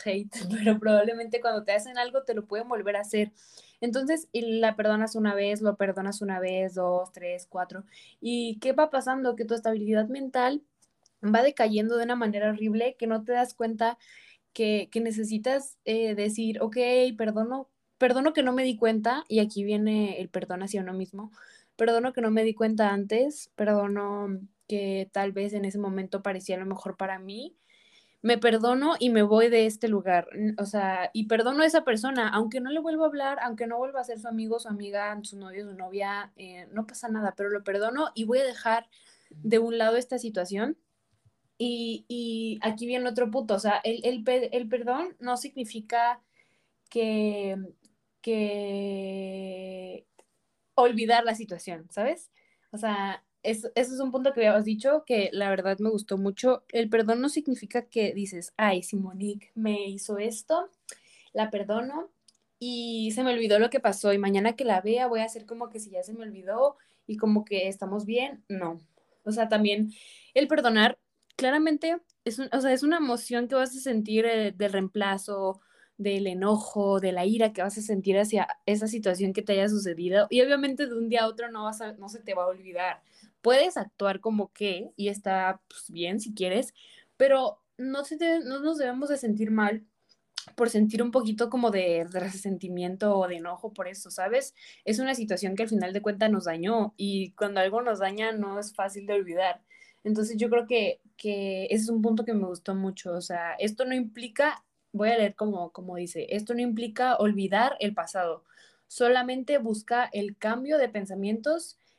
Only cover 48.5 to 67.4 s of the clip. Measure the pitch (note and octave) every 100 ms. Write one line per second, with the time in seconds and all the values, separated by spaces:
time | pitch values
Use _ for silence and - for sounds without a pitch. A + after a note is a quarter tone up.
48.5 | G3+ G3+ G3 G3+ G3 F#3+ F#3+ F#3+ F#3+ F#3+
49.5 | F#3 F#3+ F#3 F#3 F#3 - _ _ _ _
50.5 | _ _ - B3 A3+ A3+ A#3 A#3 A3 A3
51.5 | F3 - E3+ E3+ - A#3+ F4 - _ _
52.5 | _ _ G#3+ A3 G3+ G3 F#3 _ _ G#3
53.5 | A3 A3+ A#3+ B3+ C4 C4 C4 C4+ B3+ G#3+
54.5 | G#3 G#3+ G#3+ C4+ D4+ D#4 A#3 G3 F#3+ G3
55.5 | F#3+ F#3 G3 G#3+ G#3+ G#3+ G3 G3 G3 B3+
56.5 | B3+ - - A3+ A3+ A3 A#3 C#4 D#4 D4
57.5 | B3 G#3 A#3+ A#3 A#3 G3+ G3 G3+ F3+ E3+
58.5 | - G#3+ F#3 - G3+ F#3+ G3 G#3 G#3 -
59.5 | A3+ A3 G#3 G3 G3 - G#3 A3 A3 -
60.5 | D#4+ F4+ _ - - _ _ _ G#3+ G#3+
61.5 | G#3 G3+ A3 B3+ D4 F#4+ _ _ _ _
62.5 | - A#3+ A#3+ A#3 A3+ A3 G#3+ B3+ A#3+ A3
63.5 | G#3 A3+ C4 A3 G3 G3+ G3+ G3 G3 A3
64.5 | A3+ B3 F#3+ G3+ A#3+ B3+ A3+ A3 A3+ G#3+
65.5 | A#3 A#3 A3 G#3 F#3 F#3 A3+ A3 F#3+ F3+
66.5 | A3 C#4 - _ _ - G#3+ G#3+ G#3+